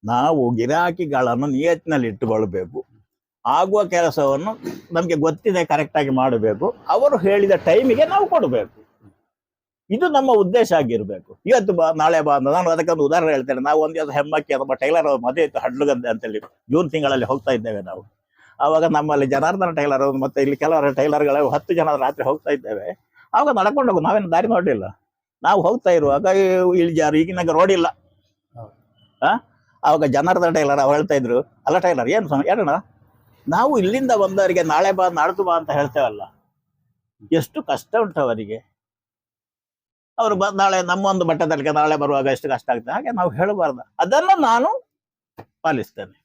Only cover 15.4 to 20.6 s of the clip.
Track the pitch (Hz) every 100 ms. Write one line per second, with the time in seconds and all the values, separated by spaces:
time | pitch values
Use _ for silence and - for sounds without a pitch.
15.4 | 151 - 127 127 143 127 120 113 117 107
16.4 | - _ _ 147 175 160 143 135 110 135
17.4 | - 123 113 104 92 92 98 _ _ _
18.4 | _ _ 165 160 165 151 151 147 139 139
19.4 | 156 196 180 156 143 135 139 135 131 139
20.4 | 139 139